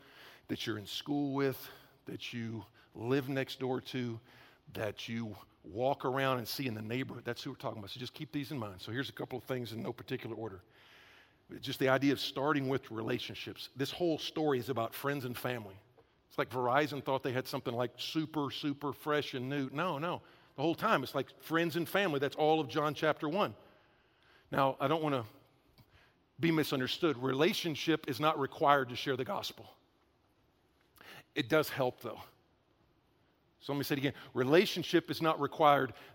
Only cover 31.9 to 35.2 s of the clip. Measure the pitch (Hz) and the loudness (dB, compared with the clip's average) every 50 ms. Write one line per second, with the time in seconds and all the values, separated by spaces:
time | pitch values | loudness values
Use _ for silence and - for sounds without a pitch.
31.9 | - - - 110 - - - - - _ _ _ _ _ _ _ _ _ _ _ | 0 -4 -8 -10 -10 -10 -14 -18 -20 _ _ _ _ _ _ _ _ _ _ _
32.9 | _ _ _ _ _ _ _ _ _ _ _ _ _ _ - - 139 143 135 - | _ _ _ _ _ _ _ _ _ _ _ _ _ _ -6 -4 -2 -2 0 0
33.9 | 156 135 135 143 - - - - - 127 127 131 151 180 208 - - 180 156 - | 0 2 2 0 -2 -4 -10 -6 -2 0 4 8 8 8 8 6 2 -2 -2 2
34.9 | 180 170 - - 147 - | 4 4 4 2 -2 0